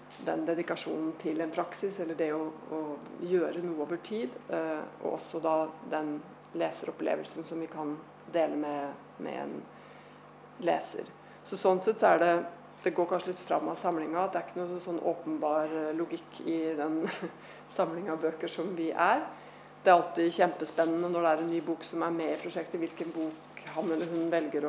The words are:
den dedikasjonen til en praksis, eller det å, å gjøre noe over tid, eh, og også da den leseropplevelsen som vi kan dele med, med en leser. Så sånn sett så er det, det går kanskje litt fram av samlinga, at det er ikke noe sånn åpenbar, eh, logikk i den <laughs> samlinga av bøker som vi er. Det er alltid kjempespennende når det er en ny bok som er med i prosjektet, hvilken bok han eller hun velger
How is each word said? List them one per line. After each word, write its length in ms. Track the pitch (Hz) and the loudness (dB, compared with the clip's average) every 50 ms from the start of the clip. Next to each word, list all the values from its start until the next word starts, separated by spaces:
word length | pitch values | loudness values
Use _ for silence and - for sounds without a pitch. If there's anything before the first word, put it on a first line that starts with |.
| - - - - - | -16 -16 -14 -8 -4
den 200 | 165 165 165 160 | -2 -2 0 0
dedikasjonen 680 | 160 165 160 170 - 165 165 - 165 160 156 160 160 160 - | 0 0 0 0 -2 -4 -4 -4 -4 -2 -2 -2 -2 -4 -4
til 200 | - 165 151 156 | -2 -2 0 0
en 100 | 165 160 160 | -2 -2 -2
praksis, 460 | 180 170 170 - - - 196 185 190 | -2 -4 -4 -4 -6 -6 -4 -4 -4
eller 160 | 175 160 165 | -4 -4 -2
det 140 | 147 165 156 151 | 0 0 0 0
å, 160 | 160 156 156 156 - - - 156 | 0 -2 -4 -6 -10 -10 -8 -6
å 60 | 160 156 151 147 139 - - - - 175 175 | -4 -4 -4 -6 -8 -10 -12 -10 -8 -2 2
gjøre 340 | 185 180 160 151 151 170 175 | 4 4 4 2 0 -2 -2
noe 200 | 175 165 151 147 | -2 -2 -2 -2
over 160 | 151 170 170 - | -2 -2 -4 -4
tid, 300 | - 214 220 240 247 - - - - | -4 -4 -4 -4 -4 -6 -8 -8 -4
eh, 320 | - 165 160 160 156 151 - - - - - | -2 -2 0 0 -2 -4 -6 -8 -8 -6 -4
og 160 | - - 160 | -2 -2 -2
også 220 | - - - 165 151 | -4 -6 -4 0 2
da 120 | 165 160 156 160 160 - - - - | 4 4 4 2 0 -4 -8 -6 -4
den 260 | 151 156 156 151 147 151 - - - - - - - | -2 -2 -2 -2 -4 -6 -8 -12 -16 -20 -16 -8 -4
leseropplevelsen 880 | 170 165 160 160 - - - 156 - 156 156 156 151 151 - - 170 160 | -2 -2 -2 -2 -4 -8 -8 -6 -2 0 0 0 0 -2 -6 -8 -8 -8
som 160 | - 165 165 | -6 -6 -6
vi 80 | 165 160 | -6 -6
kan 240 | - 156 151 147 151 151 - - - - - - 156 | -6 -6 -6 -4 -6 -8 -10 -16 -20 -20 -10 -2 0
dele 240 | 170 160 151 147 | 2 2 2 2
med, 380 | 147 151 147 147 143 143 139 139 - - - - - | -2 -2 -2 -2 -4 -4 -6 -8 -10 -16 -18 -12 -10
med 220 | - 151 135 127 143 | -8 -8 -6 -6 -6
en 160 | 143 139 - - - - - - - - - - - - - - - - - - - - - 170 | -8 -8 -10 -12 -14 -16 -20 -20 -20 -20 -20 -20 -20 -20 -20 -20 -20 -20 -20 -20 -18 -12 -4 0
leser. 400 | 170 165 - - - - - - - - - - - - - - | 2 2 2 0 -4 -6 -8 -8 -10 -12 -20 -20 -20 -20 -20 -12
Så 140 | - 202 190 | -8 -2 2
sånn 220 | - 190 185 185 185 | 6 6 6 6 4
sett 160 | - 220 - | 2 4 6
så 140 | - 190 170 | 8 8 8
er 80 | 160 170 | 8 8
det, 100 | 175 170 175 170 - - - - - - - - | 6 6 4 2 -2 -8 -14 -18 -20 -10 -4 -2
det 120 | 185 160 | 0 2
går 140 | 180 170 170 | 2 2 2
kanskje 240 | 185 175 - 185 180 | 2 0 0 -2 -6
litt 80 | - - | -6 -2
fram 240 | - 165 156 156 156 | 0 0 2 2 0
av 80 | 165 - | -2 -2
samlinga, 440 | - 185 170 160 156 151 160 175 190 | 0 0 0 0 0 0 0 0 2
at 80 | 190 - | 2 0
det 80 | 170 | -2
er 80 | 165 - | -4 -4
ikke 140 | - 180 180 | -6 -6 -4
noe 180 | 175 180 180 175 | -4 -4 -6 -4
sånn 200 | 190 170 165 - 175 160 | -4 -4 0 0 0 0
åpenbar, 560 | - - 156 156 151 156 151 151 156 156 156 | 0 -2 -4 -2 0 2 2 2 2 2 2
eh, 240 | 160 160 156 156 156 165 | 0 -2 -2 -2 -2 -2
logikk 420 | 170 170 170 170 - - - - - - | -2 -2 -4 -8 -8 -10 -14 -8 -4 -2
i 100 | 165 165 160 160 165 147 | 0 0 0 0 0 0
den 240 | 147 156 160 160 165 190 - - - 165 - | 0 0 0 0 0 -2 -4 -4 -8 -8 -10
<laughs> 400 | - - - - - - - - | -12 -18 -18 -18 -18 -18 -6 -2
samlinga 400 | - 185 165 165 170 190 208 160 | 0 0 0 0 -4 -4 -4 -2
av 80 | 160 160 | 0 0
bøker 260 | 160 160 - - 170 | -2 -2 -2 -4 -6
som 220 | - - 165 202 185 165 | -4 -4 -4 -4 -4 -2
vi 100 | 165 156 | -2 -2
er. 360 | - - 170 190 233 294 320 - - - - - - - - - - - - | 2 4 4 4 4 4 0 -4 -8 -14 -16 -18 -20 -20 -20 -20 -14 4 8
Det 80 | 190 180 | 10 10
er 80 | 175 | 10
alltid 340 | 165 - - 165 170 170 170 - | 8 6 2 2 2 4 6 6
kjempespennende 720 | 185 175 - - 160 151 - 170 165 165 165 170 175 175 175 | 6 4 4 2 -4 -2 2 2 4 4 4 2 2 2 2
når 120 | 170 170 | 4 6
det 100 | 165 156 | 6 6
er 100 | 156 165 | 4 2
en 80 | 170 170 | 0 0
ny 80 | 165 160 165 | 0 0 0
bok 160 | 160 156 - | -2 -2 -4
som 160 | - - 165 165 | -6 -2 0 0
er 140 | 170 170 | 0 0
med 160 | 165 160 147 151 | 0 0 0 -2
i 80 | 156 | -2
prosjektet, 400 | - 175 165 185 165 - - 175 | -4 -4 -4 -4 -4 -4 -2 -2
hvilken 320 | 165 165 - - 170 165 160 | -2 -4 -4 -6 -6 -6 -4
bok 480 | 165 160 156 156 - - - - - - - - | -4 -4 -4 -4 -8 -14 -18 -16 -16 -14 -8 -4
han 160 | 160 - 170 160 | -2 0 0 0
eller 160 | 160 175 165 | 0 0 0
hun 240 | 170 165 165 170 170 | 0 0 2 2 2
velger 320 | 170 156 147 147 147 147 | 2 2 0 0 0 0